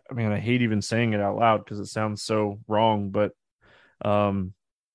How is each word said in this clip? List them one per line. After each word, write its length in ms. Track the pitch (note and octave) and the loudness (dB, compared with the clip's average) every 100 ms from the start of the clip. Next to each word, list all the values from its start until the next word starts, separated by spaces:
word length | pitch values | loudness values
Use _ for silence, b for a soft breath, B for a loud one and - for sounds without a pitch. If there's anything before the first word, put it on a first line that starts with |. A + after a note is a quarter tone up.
| - | -10
I 40 | |
mean, 160 | A#2+ A2 | -4 -2
I 80 | G#2 | -2
hate 220 | G#2+ B2 | 0 2
even 220 | A#2 G#2+ | 2 0
saying 320 | - A2+ A#2 | 0 0 2
it 60 | G#2 | 2
out 180 | G2+ G#2 | 0 2
loud 280 | A#2 G#2+ - | 4 2 -2
'cause 140 | G#2 | -10
it 60 | G2+ | -8
sounds 360 | - A2 G#2 | -6 -6 -6
so 380 | - G#2+ G#2 G#2 A2+ | -4 -2 -2 -4 -2
wrong, 420 | G#2+ A2+ G#2+ G2+ | 2 2 2 0
but, 220 | G2+ G#2 - _ _ b b b b | 0 -2 -4 _ _ b b b b
um, 480 | G#2 G#2 G#2 G2 F#2 - _ _ _ | 0 2 2 0 -4 -10 _ _ _